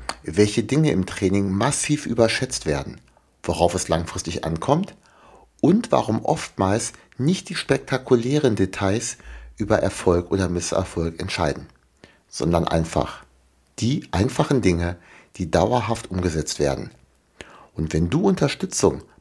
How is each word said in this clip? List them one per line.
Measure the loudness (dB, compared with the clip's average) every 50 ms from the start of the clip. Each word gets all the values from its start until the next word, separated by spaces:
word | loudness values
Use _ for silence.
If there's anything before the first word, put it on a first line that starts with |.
| -12 -12 -12 -10 -10
welche | -2 2 4 4 4 2 0 -2
Dinge | 0 2 2 2 2
im | 2 0 0
Training | -2 -2 -2 0 2 2 2 0 0
massiv | 0 0 0 0 0 0 -2 -2 -2 -2 -2
überschätzt | -2 2 2 4 4 2 0 -4 -4 -6 -4 -2
werden, | -2 -2 -2 -4 -8 -12 -16 -18 _ _ _ _ _ _ _
worauf | -6 -4 0 2 2 2 2
es | 0 -2 -2
langfristig | -2 -2 -2 -4 -8 -8 -8 -8 -8 -6 -4
ankommt | -4 -4 -2 0 0 0 0 0 -4 -10 -16 _ _ _ _ -20 -20 -20 -20 -20 _ _ _
und | 4 4 4 4 2 2 2
warum | 2 2 2 -2 -2 0
oftmals | 0 -2 -2 -4 -6 -2 0 2 2 2 0 -2 -4 -10 -14 -20 _ _ -2
nicht | 0 0 0 0 -4 -6
die | -8
spektakulären | -6 -2 0 -2 -2 0 -2 -4 -4 2 4 4 4 4 2 0 2 2 2 2 2
Details | 0 0 0 0 0 0 0 0 -2 -6 -10 -12 -16 -18 -18 -18 -18 -14 -8
über | -6 0 2 2 2
Erfolg | 2 0 -2 0 2 2 2 2 2 0
oder | 0 0 0 0
Misserfolg | -2 -2 -2 -2 -2 -2 -2 -2 -2 -4 -4 -4 -4 -6
entscheiden, | -8 -6 -2 0 0 0 -2 -4 -8 -16 -20 _ _ _ _ _ -20 -20 _ _ _ _
sondern | -8 -4 0 2 2 2 2 2
einfach | 0 0 0 0 0 -2 -2 -2 -4 -12 -18 -20 _ _ _ _ _ _ _ _ _ -4
die | -2 -2 0 -2 -2 -2
einfachen | 0 0 0 0 0 0 0 2 2 2
Dinge, | 4 4 2 2 0 -2 -4 -8 -12 -20 -20 -20 -20 _ -10 -8
die | -4 0
dauerhaft | 2 2 4 4 2 0 0 -2 -4 -6 -6 -6
umgesetzt | -4 -2 -2 0 0 -2 -4 -4 -4 -2
werden. | 0 0 0 -2 -6 -10 -14 -20 _ _ _ _ _ _ _ -20 -20 -20 -20 -20 -20 -14 _
Und | -6 -4 -2 0
wenn | 0 0 2
du | 0 2 2 2
Unterstützung | 2 2 2 0 0 -2 -6 -6 0 2 2 2 2 0 -6 -16 _ _